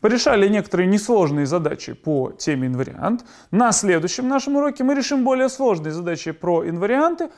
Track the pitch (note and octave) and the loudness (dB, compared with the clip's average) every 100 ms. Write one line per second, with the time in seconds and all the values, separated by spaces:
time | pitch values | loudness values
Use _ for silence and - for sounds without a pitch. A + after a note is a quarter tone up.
0 | G#3+ A#3+ D4 A#3 G3 G#3+ G3+ F3+ F#3 G3+ | 2 2 2 4 4 2 0 0 2 2
1 | G#3 A#3 E3 D3 C#3+ F3 D3+ C#3 - - | 2 2 4 2 0 0 -2 -6 -10 -10
2 | - D3 C3 - - C#3+ B2+ B2+ C3+ - | -4 -2 -2 -6 -4 -2 -2 -4 -6 -4
3 | E3 A#3 - - - F3+ A#3+ G3+ G#3+ E3+ | -4 -4 -6 -20 -4 0 2 2 2 2
4 | E3+ - B3+ C4+ C4 C#4+ C#4+ C#4+ B3+ C#4+ | 0 -4 -2 -2 0 0 0 0 0 0
5 | B3 C#4+ B3 C4 C4 C4 C4+ F#3 D#3 D#3 | 0 0 2 2 0 0 0 0 -2 -6
6 | F3 E3 - D#3 F3 E3+ E3+ E3+ G3+ B3+ | -6 -6 -6 -6 0 0 0 -4 0 2
7 | D#4+ E4+ E4 | 0 -2 -8